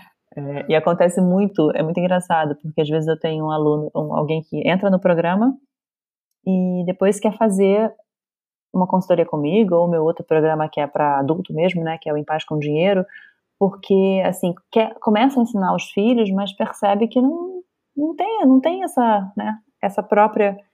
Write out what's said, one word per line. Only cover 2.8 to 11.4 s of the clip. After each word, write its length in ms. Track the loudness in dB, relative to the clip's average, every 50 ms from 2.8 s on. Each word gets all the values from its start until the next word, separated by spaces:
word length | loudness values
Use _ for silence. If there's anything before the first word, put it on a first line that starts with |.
| -2 0
vezes 220 | 0 -2 0 -2
eu 100 | -2 -2
tenho 280 | -2 -4 -4 -4 -4 -4
um 40 |
aluno, 400 | -2 0 2 2 2 0 -2 -6 -6
um, 200 | -6 -6 -4 -4
alguém 280 | -4 -2 -2 -4 -4 -6
que 220 | -6 -8 -4 -2
entra 240 | 0 0 0 2 0
no 100 | 0 2
programa 540 | 2 2 0 2 0 0 0 2 0 0 0 -2 _ _ _ _ _ _ _ _ _ _ _ _ _ _ _ _ _ -2
e 360 | 0 0 0 -2 -2 -2 -2
depois 340 | -4 -2 0 0 0 0 0
quer 160 | -2 -4 -2 0
fazer 560 | 0 0 2 2 2 2 2 2 0 -2 -4 _ _ _ _ _ _ _ _ _ _ _ _ _ _ _ -2
uma 140 | -2 0 2
consultoria 380 | 0 -2 2 2 2 2 2
comigo, 500 | 0 -2 -4 -2 0 2 2 2 2 2
ou 120 | 2 2 2
meu 160 | 0 0 0
outro 200 | 0 -2 -4 -4
programa 460 | 0 0 2 2 2 0 0 -2 -4
que 100 | -2 -4
é 80 | -4 -4
pra 320 | -2 0 0 0 2 0
adulto 340 | 0 0 -2 -4